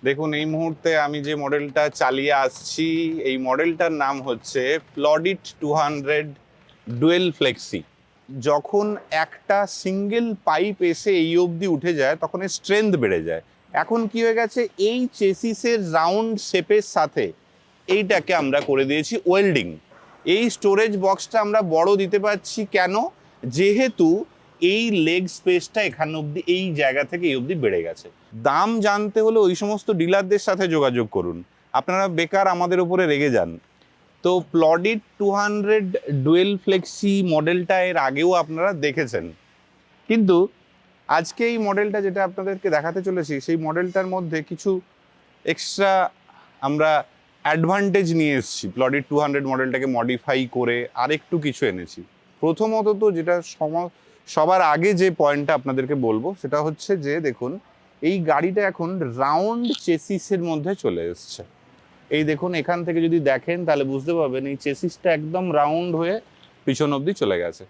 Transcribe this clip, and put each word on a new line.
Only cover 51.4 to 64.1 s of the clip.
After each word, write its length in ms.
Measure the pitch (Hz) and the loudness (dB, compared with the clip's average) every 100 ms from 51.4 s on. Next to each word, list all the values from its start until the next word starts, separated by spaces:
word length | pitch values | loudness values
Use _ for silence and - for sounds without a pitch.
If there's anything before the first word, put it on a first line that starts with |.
| 147 | -2
কিছু 160 | 127 120 | -2 -2
এনেছি। 280 | 92 87 - 85 _ _ _ | -2 -10 -16 -20 _ _ _
প্রথমত 460 | 156 160 220 220 208 202 | -2 0 0 0 0 2
তো 60 | 214 170 | 2 0
যেটা 160 | 160 175 170 - | 0 -2 -2 -6
সম-, 340 | 156 165 175 _ _ _ - | -4 -4 -6 _ _ _ -4
সবার 260 | - 156 185 170 | 2 4 6 6
আগে 160 | 151 180 190 | 4 4 4
যে 80 | 185 170 | 2 4
পয়েন্টটা 320 | 147 143 143 151 | 2 2 2 0
আপনাদেরকে 360 | 135 131 131 143 117 | 0 -2 -2 0 0
বলবো, 220 | 110 139 196 | 0 -2 -6
সেটা 160 | 135 147 151 | -4 -2 -2
হচ্ছে 260 | 156 - 196 139 | -6 -4 -2 0
যে 80 | 151 151 | -2 -2
দেখুন, 240 | 120 123 180 _ _ _ _ 151 | -4 -6 -8 _ _ _ _ -2
এই 80 | 190 160 | 0 2
গাড়িটা 320 | 147 170 190 202 | 2 2 0 -2
এখন 180 | 185 170 185 147 117 | -2 -6 -4 -6 -2
রাউন্ড 420 | 139 156 202 233 240 277 - | 0 2 0 -2 -2 -4 0
চেসিসের 560 | 165 - 196 - 196 170 | -2 0 -6 -2 -2 -2
মধ্যে 220 | 156 151 196 | -4 -4 -4
চলে 180 | 120 87 85 | -2 -4 -6
এসছে। 300 | 87 - - 90 _ _ _ _ _ _ 147 | -8 -14 -16 -18 _ _ _ _ _ _ -2
এই 80 | 156 | 0
দেখুন, 200 | 151 180 175 | -2 -4 -4
এখান 180 | 143 175 170 | -2 -4 -2
থেকে 120 | 170 165 | 0 2
যদি 120 | 165 143 | 2 2
দেখেন, 280 | 131 143 175 165 | 0 -2 -4 0
তাহলে 180 | 147 135 | 0 0
বুঝতে 200 | 135 139 | -2 -2